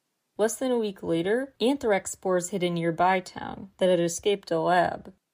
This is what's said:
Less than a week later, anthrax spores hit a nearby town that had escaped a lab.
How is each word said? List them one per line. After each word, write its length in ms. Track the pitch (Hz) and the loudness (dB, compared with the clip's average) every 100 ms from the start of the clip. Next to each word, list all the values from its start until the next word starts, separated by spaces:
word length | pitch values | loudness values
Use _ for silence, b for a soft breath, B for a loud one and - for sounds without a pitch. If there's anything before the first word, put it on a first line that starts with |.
| _ _ _ - | _ _ _ -2
Less 160 | 220 | 0
than 160 | - 262 | 0 -2
a 80 | 240 | 0
week 240 | 214 190 | -2 -4
later, 520 | 175 165 180 240 269 - | -2 -2 0 -2 -4 -2
anthrax 520 | 233 277 233 190 - | 0 0 2 0 -2
spores 380 | - 185 180 175 | -6 -2 0 -2
hit 120 | 196 | -2
a 80 | 175 | -2
nearby 480 | 170 170 165 180 190 | 0 -2 2 2 2
town 520 | 180 - - - - - | -2 -10 -10 -12 -14 0
that 100 | 185 | 2
had 100 | 175 | 4
escaped 540 | 170 - 208 196 - | 2 0 -2 -2 -2
a 80 | 165 | -2
lab. 520 | 165 180 185 - 196 - _ | 2 4 2 -2 -12 -20 _